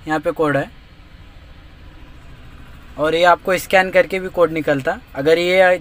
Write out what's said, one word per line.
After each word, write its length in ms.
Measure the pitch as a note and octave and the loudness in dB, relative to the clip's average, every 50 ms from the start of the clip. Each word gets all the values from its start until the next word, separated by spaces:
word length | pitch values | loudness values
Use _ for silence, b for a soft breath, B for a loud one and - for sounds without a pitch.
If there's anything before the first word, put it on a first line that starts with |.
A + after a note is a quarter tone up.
| - D#3 | -8 -6
यहाँ 120 | D#3 D#3 | -6 -4
पे 120 | D3+ F3 D#3 | -4 -4 -4
कोड 240 | - D#3+ D3 C#3 C#3 | -2 -2 -2 -2 -2
है 120 | D#3 G3+ - - - - - - - - - - - - - - - - - - - - - - - - - - - - - - - - - - - - - - - - - - - - - C#3 | -4 -6 -12 -20 -20 -20 -20 -20 -20 -20 -20 -20 -20 -20 -20 -20 -20 -20 -20 -20 -20 -20 -20 -20 -20 -20 -20 -20 -20 -20 -20 -20 -20 -20 -20 -20 -20 -20 -20 -20 -20 -20 -20 -20 -20 -16 -8 -6
और 180 | D3 D#3 D#3+ | -4 -2 0
ये 80 | E3 F3 | 2 4
आपको 320 | F3 E3+ - - G3 F#3 F3 | 4 4 2 2 -2 -4 -4
स्कैन 340 | - - - F#3+ F#3 F#3 | -2 0 2 2 2 2
करके 280 | F3+ F#3 F3 F#3 G3 F#3+ | 2 0 2 0 -2 -6
भी 100 | F#3 F#3 | -6 -4
कोड 220 | - F3+ E3+ D#3 | -2 0 0 0
निकलता। 480 | D#3+ D#3+ D3 D#3+ D3 C#3 C3 D#3+ - B2 - - - | 0 -2 -4 -4 -4 -2 -4 -6 -6 -6 -10 -14 -10
अगर 220 | C3+ C#3 D#3 E3 E3+ | -4 0 0 2 2
ये 380 | F3 F3+ F#3 F#3+ F#3 F3+ F#3 F3+ | 2 2 2 4 4 4 2 0